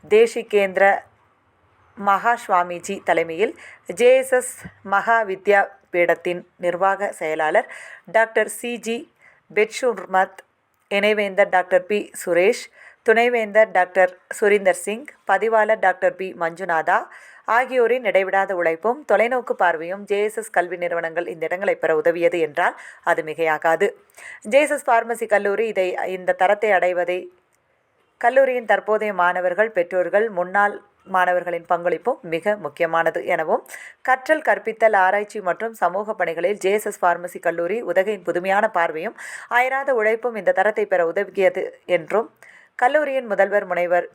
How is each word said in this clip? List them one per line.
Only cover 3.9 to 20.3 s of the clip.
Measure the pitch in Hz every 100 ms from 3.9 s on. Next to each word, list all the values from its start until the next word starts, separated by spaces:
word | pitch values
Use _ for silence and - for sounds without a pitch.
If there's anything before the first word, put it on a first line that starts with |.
| 190 240 262
எஸ் | 262 254
எஸ் | 247 - - _
மகா | 196 196 202 226
வித்யா | 214 190 196 202 190 - _
பீடத்தின் | 175 175 170 185 175 - _
நிர்வாக | 175 170 196 196 196
செயலாளர் | - 160 156 156 190 254 - - -
டாக்டர் | - 214 220 226 214
சி | - 240 240
ஜி | 214 233 339 _ _ _ _
பெட்ஷுர்மத், | 160 220 - 254 202 180 185 190 - - _ _ _ _
இணைவேந்தர் | 202 208 214 202 190 190
டாக்டர் | 185 180 180 180
பி | 208 - -
சுரேஷ், | - 170 190 247 - _ - _
துணைவேந்தர் | - 220 240 240 214 202 220
டாக்டர் | 185 180 190 185 180 _ -
சுரீந்தர் | 214 202 190 175
சிங், | - 220 285 _ -
பதிவாளர் | 196 214 220 214 220 190
டாக்டர் | 185 185 180
பி | 190 175
மஞ்சுநாதா | 165 170 190 160 156 202 339 - - -
ஆகியோரின் | - 226 254 254 226 247
இடைவிடாத | 226 190 190 190 196
உழைப்பும் | 185 165 165 214 262 294
தொலைநோக்கு | 202 226 254 240 240
பார்வையும் | 180 165 170 196
ஜே | 202 202
எஸ் | 214